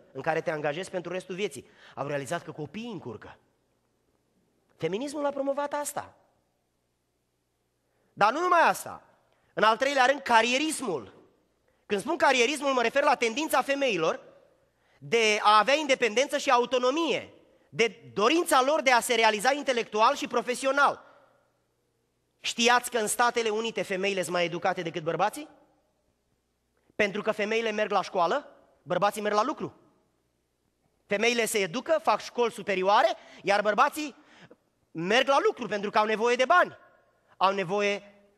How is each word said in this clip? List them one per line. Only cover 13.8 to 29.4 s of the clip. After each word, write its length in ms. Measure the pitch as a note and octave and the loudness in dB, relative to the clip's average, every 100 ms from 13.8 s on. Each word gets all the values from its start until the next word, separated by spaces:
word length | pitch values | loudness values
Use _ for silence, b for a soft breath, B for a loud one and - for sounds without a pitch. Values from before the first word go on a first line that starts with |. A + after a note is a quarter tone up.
| C4+ F3+ E3 B3+ - - _ _ _ _ _ _ | 0 0 -2 -4 -10 -20 _ _ _ _ _ _
de 400 | C#3+ A#3 A3 G#3 | -4 2 2 4
a 160 | G#3 G#3+ | 6 6
avea 160 | G#3 | 6
independență 640 | D4 D4 B3+ A#3 G#3+ C#4+ D4 | 2 2 0 2 0 0 -2
și 120 | C#4 | 2
autonomie, 840 | B3 B3 B3+ B3 D4+ D#4+ D#3+ G2 - b b b | 2 2 0 0 0 -2 -2 -6 -18 b b b
de 420 | D3 A3+ - C3 | -2 -2 -2 -10
dorința 480 | A#2 A3 E4 E4+ C#4 | 0 2 2 4 2
lor 200 | C4 D#4 | 4 2
de 100 | C4 | 4
a 80 | A#3+ | 2
se 160 | - A3+ | 4 2
realiza 360 | A3 G#3+ A#3 | 4 4 0
intelectual 640 | C#4+ C#4 A#3+ G#3 G#3+ A#3 C#4+ | 0 -2 -2 -2 2 2 2
și 120 | C#4+ | -2
profesional. 840 | B3 A#3 A#3+ C4+ C#4 C4 B2 - _ _ _ _ _ _ _ _ _ _ _ _ _ | -4 -2 -2 0 2 2 0 -10 _ _ _ _ _ _ _ _ _ _ _ _ _
Știați 520 | - - A#3 B3 - | -10 0 2 2 0
că 60 | A#3 | -4
în 100 | G#3 | -2
Statele 420 | - A#3+ A#3 A3+ | 0 0 0 -2
Unite 320 | G#3+ A#3 G#3+ | -2 -4 -6
femeile 400 | F3 F#3 G3 F#3+ | -6 -4 -2 -2
sunt 120 | E3 | -2
mai 120 | F3+ F3 | -2 -2
educate 360 | E3 G3 F3+ | -2 -4 -2
decât 220 | E3 E3 | -6 -6
bărbații? 460 | D#3+ D#3+ G#3 D4 D4+ - _ _ _ _ _ _ _ _ _ _ _ _ _ - | -6 -2 -2 -4 -14 -20 _ _ _ _ _ _ _ _ _ _ _ _ _ -2
Pentru 260 | G#3 G3+ | -2 0
că 100 | G#3 | -4
femeile 400 | G#3 G#3 A3+ A3+ | -4 -2 -2 -2
merg 200 | G#3 G3+ | -4 -2
la 100 | G3 | -2
școală, 540 | E3+ F#3+ E3+ C4+ - - _ _ | -2 -2 0 -2 -6 -18 _ _
bărbații 400 | C#3 F3 G3+ G#3+ | -6 -2 0 -2
merg 140 | G#3 | -2
la 80 | G#3 | 0